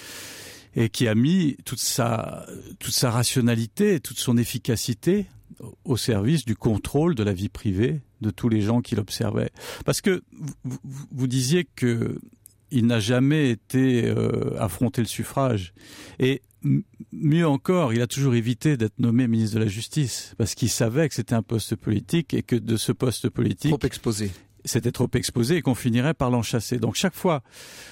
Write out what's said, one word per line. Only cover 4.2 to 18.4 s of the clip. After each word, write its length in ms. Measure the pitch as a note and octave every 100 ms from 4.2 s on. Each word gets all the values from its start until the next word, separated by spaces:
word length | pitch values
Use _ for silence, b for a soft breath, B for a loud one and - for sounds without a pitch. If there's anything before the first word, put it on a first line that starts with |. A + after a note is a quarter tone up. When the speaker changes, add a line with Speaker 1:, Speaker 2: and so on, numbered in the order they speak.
| - A#2
Speaker 1:
efficacité 920 | A#2 A#2 - A2+ - A#2 - G3+ F#3+ - - - - -
au 120 | - A#2+
service 480 | - G#2 G#2 D#3+
du 120 | B2 G#2+
contrôle 580 | B2 G2+ - C#3+ E3+
de 80 | C3+
la 100 | G#2
vie 160 | F#2 G2+
privée 540 | - A2 F#2 A#2+ D3+ - -
de 100 | G#2+
tous 180 | G2+ B2
les 120 | A2
gens 220 | G2+ A#2+
qui 120 | B2
l'observaient. 560 | A2 G2+ - A2 A2+ - - B B -
Parce 140 | C#3+
que 220 | - F#3 - - D3+ -
vous, 140 | B2+ C3
vous, 220 | - C3+ C#3+
vous 160 | C#3 C3
disiez 380 | C3 B2+ F3 E3+ -
que 420 | B2 A#2 - - - _ - _ -
il 160 | B2+ A#2
n'a 140 | A#2
jamais 500 | G2+ B2 C3+ D#3 C#3
été, 540 | A2+ - C3 C3 B2
euh, 560 | A2+ A2 A2 A#2+ B2+ -
affronté 400 | A2 - A#2+ -
le 60 | A2
suffrage. 640 | - A2 - C3+ A2 F2+ - B B B B
Et 240 | B2+ C3+ _ _
m-, 200 | C#3+ C#3 - - -
mieux 360 | - D#3 D#3+ E3
encore, 460 | C#3 - F3+ C#3+
il 80 | A2+
a 40 | A#2+
toujours 280 | - C#3
évité 420 | A#2+